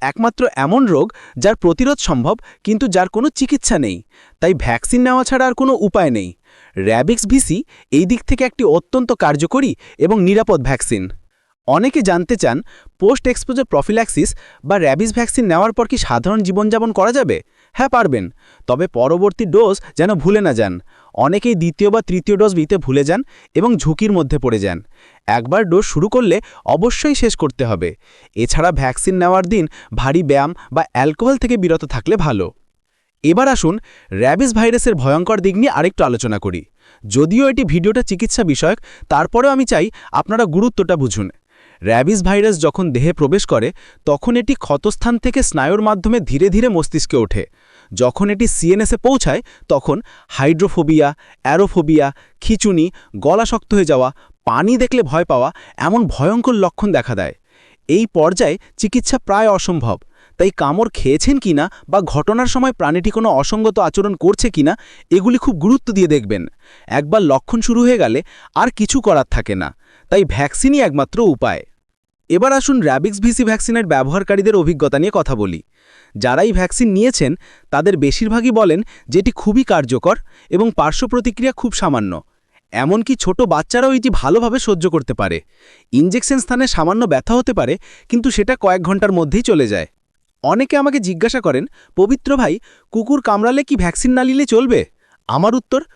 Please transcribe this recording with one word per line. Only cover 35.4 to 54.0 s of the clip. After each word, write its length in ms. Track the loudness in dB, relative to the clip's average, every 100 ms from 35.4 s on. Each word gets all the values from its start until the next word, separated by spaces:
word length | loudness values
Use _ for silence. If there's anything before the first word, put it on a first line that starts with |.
| 0 0
নিয়ে 160 | 0
আরেকটু 320 | 2 0 0
আলোচনা 340 | -2 -2 -4 -4
করি। 220 | -6 -8 -12 _ _ _
যদিও 460 | -4 0 2 2 2
এটি 140 | 0
ভিডিওটা 380 | -2 0 0 0
চিকিৎসা 420 | -2 -4 -4 -2
বিষয়ক, 360 | -2 0 0 -2 -8 -18 -4
তারপরেও 420 | -2 0 2 2
আমি 140 | 2 0
চাই 240 | 0 -2 -6 -6
আপনারা 320 | -4 -2 -2 0
গুরুত্বটা 500 | 0 0 0 0 0
বুঝুন। 340 | -2 -4 -8 -10 _ _ _ _
র‍্যাবিস 420 | 0 2 2 2
ভাইরাস 320 | 2 2 2 2
যখন 320 | 0 0 -2
দেহে 220 | 0 0
প্রবেশ 320 | 0 0 0 0
করে 260 | 0 -2 -6 -16 _ -4
তখন 300 | -2 0 0
এটি 180 | 0
ক্ষতস্থান 640 | -4 -4 -2 -2 -2 -2 -2
থেকে 260 | -2 -2
স্নায়ুর 380 | -2 0 0 0
মাধ্যমে 380 | 0 0 0 -2
ধীরে 300 | -2 0 2
ধীরে 180 | 2 2
মস্তিষ্কে 480 | 0 -2 -4 -2 0
ওঠে। 260 | 0 -2 -6 _ _ _ _
যখন 360 | -2 0 0 -2
এটি 180 | 0 0
সিএনএসে 500 | 0 2 2 0 0
পৌঁছায় 440 | 2 2 0 -2 -6 -14 -4
তখন 340 | -2 -2 -4 -6 -20 -12
হাইড্রোফোবিয়া, 880 | -2 0 2 0 0 2 2 2 -2 _ _
অ্যারোফোবিয়া, 680 | -2 0 2 0 2 2 2 -2 _ _
খিঁচুনি, 500 | -2 0 0 0 0 -4 -18 -4
গলা 300 | 0 0 0
শক্ত 280 | -4 -2
হয়ে 120 | 0 2
যাওয়া, 240 | 2